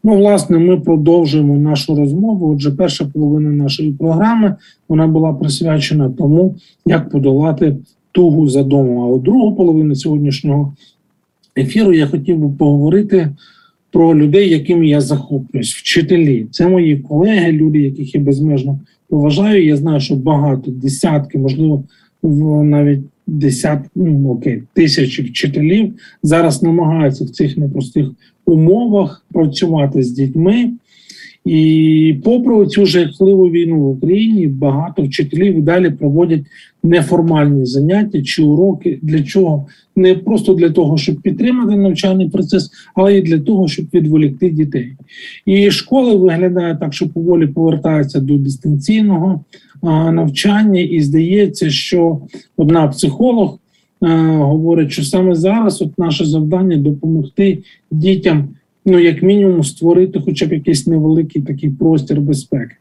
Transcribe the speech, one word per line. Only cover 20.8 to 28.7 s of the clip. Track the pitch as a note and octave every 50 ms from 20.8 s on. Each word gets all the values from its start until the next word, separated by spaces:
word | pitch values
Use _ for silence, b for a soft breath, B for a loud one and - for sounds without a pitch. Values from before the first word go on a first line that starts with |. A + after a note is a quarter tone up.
| B2+ C3+ C3+ - - E3+ D#3 D3 C#3 - -
можливо, | C#3+ C3+ C3+ C3 C#3+ D#3+ D#3 D3 C#3 C#3 b b b b b b _
в-, | - D#3+ D3 D3 D#3 D#3 D3+ D3+ D3+
навіть | D3 D3 D3 D3 C#3+ C#3+ C3+ C3+ - _ _ _
десят-, | - D#3+ D3 C#3 C#3 C3 A#2+ - D#3 D3+ C#3 C3+ - _
ну, | F#3 F#3 E3 D3+ C#3 C#3 C3+
окей, | B2+ A#2+ - D3 A#2+ G#2+ - _ _
тисячі | - E3 D3 - - C3+ B2+ - - C3+
вчителів | A#2 - - - C#3+ C#3 D3+ D3+ D#3+ F#3 G#3+ A3+ - B B B B B B -
зараз | D3+ D#3 E3 E3 E3 C#3+ - -
намагаються | E3 E3 F3 E3+ D#3 D#3+ D#3+ D#3 C#3 C3+ - D3+
в | C3
цих | - - D#3+ C#3+ C3+
непростих | - D3+ C3+ C#3 D3 C3 B2 - D#3 D3 C3 - b b b b _ _
умовах | - E3+ D#3+ D#3+ E3